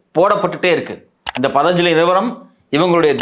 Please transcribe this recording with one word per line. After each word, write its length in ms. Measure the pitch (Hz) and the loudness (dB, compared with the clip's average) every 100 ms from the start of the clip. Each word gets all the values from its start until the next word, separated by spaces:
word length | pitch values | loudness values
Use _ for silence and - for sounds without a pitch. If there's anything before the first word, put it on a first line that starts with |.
| _ - | _ 0
போடப்பட்டுட்டே 460 | 190 202 180 160 | 0 0 -2 -2
இருக்கு. 440 | 180 151 131 98 - _ - - | 0 0 -4 -12 -18 _ -10 -4
இந்த 180 | 127 120 | -2 0
பதஞ்சலி 220 | 156 175 | 0 0
நிறுவனம், 680 | 175 160 170 185 233 - - _ _ | 0 2 2 0 -2 -6 -16 _ _
இவங்களுடைய 460 | 143 180 170 156 139 | -2 2 2 2 0